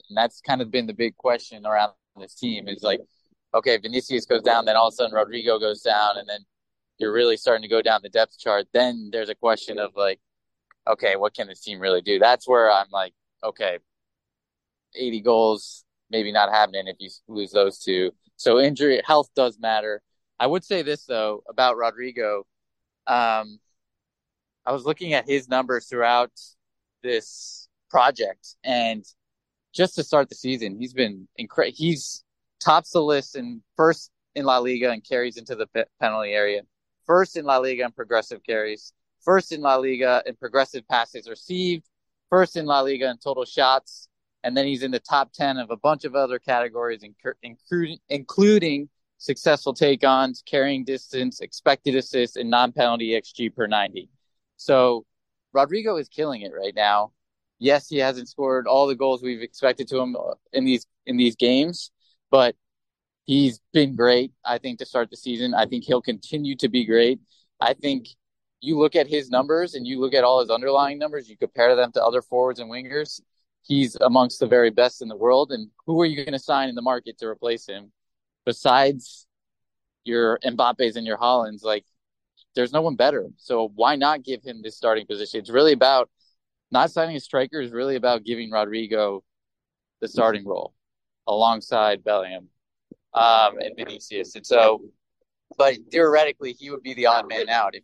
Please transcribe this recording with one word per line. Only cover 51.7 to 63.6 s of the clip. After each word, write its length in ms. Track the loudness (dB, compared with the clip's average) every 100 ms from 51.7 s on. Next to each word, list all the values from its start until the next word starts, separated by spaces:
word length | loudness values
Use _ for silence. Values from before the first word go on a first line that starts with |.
| 0 0 -2
assists, 400 | 0 -2 -2 -4
and 140 | 0
non-penalty 640 | 2 2 2 0 0 -2 -4
X 160 | -4
G 180 | -6 -6
per 180 | -4 -2
ninety. 420 | 0 -2 -6 -18 _ _ _ _ -10
So 480 | 0 4 4 2 -6 _ _ _ _
Rodrigo 440 | 0 0 0 -4 -4
is 100 | -6
killing 340 | -6 -6 -6
it 120 | -10
right 200 | -8 -8
now. 380 | -2 2 2 0 _ _ _ _ -6
Yes, 300 | 0 0 0
he 80 | -2
hasn't 320 | -2 -2 -10
scored 360 | -6 -2 -2 2
all 220 | 2 2
the 80 | 0
goals 260 | -2 -2
we've 200 | -4 -10
expected 480 | -12 -2 0 0 -4
to 100 | -4
him 160 | -4 -6 -8 -10 _
in 100 | -2
these, 240 | 0 0 -2 _ -6
in 120 | 0
these 180 | 2 2
games, 560 | 2 2 0 -4 -14 _ _ _ _
but 240 | 4 4 0 _ _ _ _ _ _ -2
he's 340 | 2 2 0